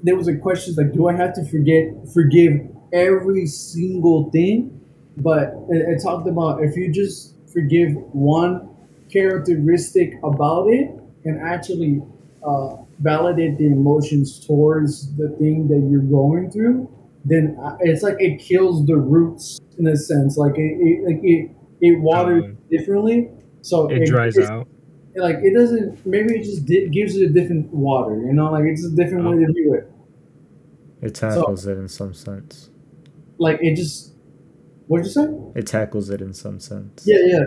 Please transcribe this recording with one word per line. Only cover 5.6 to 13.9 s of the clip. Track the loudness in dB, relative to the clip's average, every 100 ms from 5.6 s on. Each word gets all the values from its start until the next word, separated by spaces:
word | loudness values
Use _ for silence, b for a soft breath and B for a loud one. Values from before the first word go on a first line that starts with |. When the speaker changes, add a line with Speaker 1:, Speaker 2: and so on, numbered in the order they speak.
| -4
Speaker 1:
it, | -2 0
it | -2
talked | -4 -6 -4
about | -2 -2 -2
if | -4 -4
you | -4
just | -2 -4 -6 -18 -20 -10
forgive | -4 0 2 2 -2 -6
one | -2 2 2 0 -4 -10 -20 _ _ -6 0 0
characteristic | 0 -2 0 2 0 0 -4 -4 -4
about | -4 -2 0 0 2
it | 2 0 -8 -20 -12
and | -8 -6
actually, | -6 -8 -6 -4 -2 -2 -4 -18 -20 _
uh, | -6 -4 -4 -12 -18 -4
validate | -2 0 0 0 -2 0
the | 2
emotions | 2 2